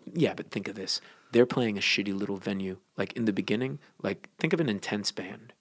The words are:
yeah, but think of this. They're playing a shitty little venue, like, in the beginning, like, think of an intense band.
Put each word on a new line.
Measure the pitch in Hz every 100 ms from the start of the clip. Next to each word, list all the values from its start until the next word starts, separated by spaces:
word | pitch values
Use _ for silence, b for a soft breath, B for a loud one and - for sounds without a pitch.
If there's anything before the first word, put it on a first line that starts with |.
| -
yeah, | 170 135
but | - -
think | 107 95
of |
this. | - 95 - - b b
They're | 117 127
playing | 131 117 101
a |
shitty | - - 101 98
little | 101 98
venue, | 107 98 95 92 _ -
like, | 98
in | -
the | 113
beginning, | 98 95 107 131 143 b b
like, | 98 101 - -
think | 160
of | 165
an | 147
intense | 101 - 104 95
band. | - 92 - 120 -